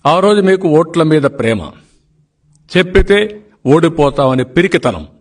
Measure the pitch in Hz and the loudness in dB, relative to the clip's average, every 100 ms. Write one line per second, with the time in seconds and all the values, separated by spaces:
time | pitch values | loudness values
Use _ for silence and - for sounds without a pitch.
0 | 143 170 196 208 190 190 180 151 170 165 | 0 2 2 2 2 0 2 0 0 -2
1 | 156 156 135 - 113 110 73 - _ _ | 0 2 0 -2 -4 -4 -8 -18 _ _
2 | _ _ _ _ _ _ _ 175 180 190 | _ _ _ _ _ _ _ -4 0 0
3 | 185 202 208 - _ _ 123 160 165 165 | 2 0 -2 -10 _ _ 0 2 2 0
4 | 143 139 135 127 127 - 180 160 127 90 | -2 0 -2 -2 -2 -2 0 -2 -4 -6
5 | 76 _ | -14 _